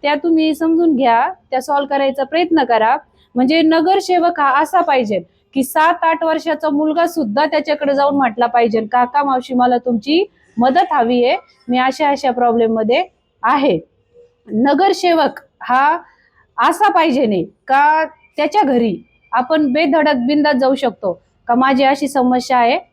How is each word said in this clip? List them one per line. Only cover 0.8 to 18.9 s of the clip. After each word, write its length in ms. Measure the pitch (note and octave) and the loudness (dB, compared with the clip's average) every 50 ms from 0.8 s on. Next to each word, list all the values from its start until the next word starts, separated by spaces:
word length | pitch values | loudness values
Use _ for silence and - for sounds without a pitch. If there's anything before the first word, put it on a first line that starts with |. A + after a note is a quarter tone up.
| F4 E4 D#4 | 2 0 0
घ्या, 360 | A#3+ C4+ A#3+ A#3 A3+ B3+ E4 F#4+ _ _ _ | 2 2 2 2 2 0 -2 -4 _ _ _
त्या 100 | - B3+ | -6 -6
सॉल्व्ह 280 | C4 - C#4+ C#4+ C#4+ C#4 | -4 -2 -2 -4 -2 -2
करायचा 340 | C#4+ C#4 C#4 C4+ C4+ C#4 C4+ | -2 -2 -2 -2 -2 -4 -6
प्रयत्न 400 | C4 - E4 F4+ F4 E4 D#4 C4+ | -4 -2 -2 -2 0 0 0 2
करा. 340 | A#3+ A#3 A3+ A3 A3 B3+ D4+ - _ _ _ _ _ _ | 2 2 2 2 2 0 -2 -4 _ _ _ _ _ _
म्हणजे 260 | A#3+ B3+ B3+ D#4 E4 | -2 0 2 2 2
नगरसेवक 800 | D#4+ D#4+ D#4+ E4 D#4 F4 F#4+ G4+ F#4+ - F#4 F4 E4+ F4 F4 E4+ | 2 4 2 2 2 2 2 0 2 0 0 2 2 0 0 0
हा 220 | D4 C#4 B3+ C#4 | 0 0 2 0
असा 200 | D#4 D4+ - F#4 | 0 0 0 0
पाहिजे 400 | F4 D#4+ C#4+ B3+ B3 G#3 G#3+ F#3 E3+ _ _ _ _ _ _ | 0 2 0 0 0 -2 -4 -4 -6 _ _ _ _ _ _
की 100 | C4+ B3+ | -4 -4
सात 300 | - - D#4+ D#4 E4 F4 E4+ | -2 0 0 2 2 2 0
आठ 220 | - D#4+ E4 E4 E4 | 0 -2 0 0 0
वर्षाचा 460 | D#4+ D#4+ D#4 - E4 D4+ D4+ D#4+ D#4 | -2 -2 -2 -2 -4 -4 -2 -2 -2
मुलगा 380 | C#4+ C#4+ D#4 D#4 D#4 E4+ E4+ F4 | -2 0 0 0 0 0 -2 -2
सुद्धा 380 | F4 E4 D4 G#3+ G3+ C4 D4+ | -2 -4 -4 -2 -2 -2 -2
त्याच्याकडे 480 | D#4+ E4 D4+ D4 D#4+ D4 D4+ D4+ C#4 C#4 | 0 0 -2 -2 -2 -4 -2 -2 -2 0
जाऊन 220 | C4+ C#4+ C#4+ C#4+ | 0 0 0 2
म्हटला 300 | C#4 C4+ A#3+ G#3+ A#3 A#3+ | 0 0 -2 0 -2 -2
पाहिजे, 360 | A#3+ A#3+ A#3+ A#3 A#3 G#3 A3 A3 G#3+ | 0 2 0 0 2 0 -2 -4 0
"काका, 320 | - B3 B3 A#3+ - C#4+ C#4+ | 0 0 0 0 0 -2 0
मावशी, 300 | C#4 C4 B3+ B3 - C4 | 0 -2 -2 -4 -4 -2
मला 240 | B3 B3 B3 B3 A#3+ | 0 2 2 0 0
तुमची 540 | B3 B3+ A#3+ A3 G#3+ C4+ D4+ E4+ G4+ - _ _ _ _ _ - | -2 -2 -4 -4 -2 0 0 0 0 -2 _ _ _ _ _ 0
मदत 360 | A#3+ B3+ C4+ F4 G4 - D#4 | 0 2 2 2 0 0 0
हवी 300 | C#4+ A#3 A3+ B3 B3 A#3+ | -2 0 0 2 0 2
आहे, 140 | B3 D#4 G4 - _ _ _ _ - | 0 0 -2 -6 _ _ _ _ -4
मी 100 | B3 B3+ | -2 0
अशा 320 | B3+ C4 C4 - D#4 C#4+ | 0 0 -2 0 0 0
अशा 220 | C#4+ C#4 C#4+ C4 | 0 0 -2 -4
प्रॉब्लेम 420 | A#3+ B3 A#3+ A#3+ A3+ A#3 A3+ A3+ A3+ | -2 0 0 0 2 2 0 0 0
मध्ये 320 | A3+ A3 G#3 A#3+ D4+ F#4 F4+ _ _ _ _ _ _ - | -2 0 0 0 -2 -2 -4 _ _ _ _ _ _ -2
आहे." 360 | A3+ C4+ C#4+ C4+ C#4 F#3+ D#3+ - _ _ _ _ _ _ - - _ _ _ _ - | 0 0 2 2 0 0 -2 -4 _ _ _ _ _ _ -20 -20 _ _ _ _ -6
नगरसेवक 920 | G#3 G#3+ B3 C#4 C#4+ C#4+ F#4 G4 F#4 F4+ - F4+ E4+ E4 D4 C#4 C#4 - - _ _ _ | -4 0 0 2 2 2 2 0 0 0 0 0 2 2 0 -2 -4 -8 -20 _ _ _
हा 360 | - - B3 C4 C#4 D4 D#4+ F4 - _ _ _ _ _ _ _ _ _ _ - | -6 -2 0 0 2 0 0 -2 -6 _ _ _ _ _ _ _ _ _ _ -2
असा 320 | A#3 C#4+ D#4 - G#4 G4+ | 0 0 2 2 0 2
पाहिजे 340 | G4+ F4+ D#4+ D#4+ B3+ C4 C#4 | 2 2 2 2 2 0 0
नाही 180 | A3 G3+ F#3 E3 | 0 0 -2 -4
का 600 | - _ _ _ - C4 C#4 C#4+ D4 D#4 D#4 D#4+ D#4 - _ _ _ _ - | -6 _ _ _ -2 0 2 4 2 2 0 -2 -4 -8 _ _ _ _ -4
त्याच्या 240 | D4 D4+ D4+ G#4 | -4 0 2 0
घरी 360 | G#4+ C4+ C4+ B3 A#3 A3+ | 2 2 2 0 0 0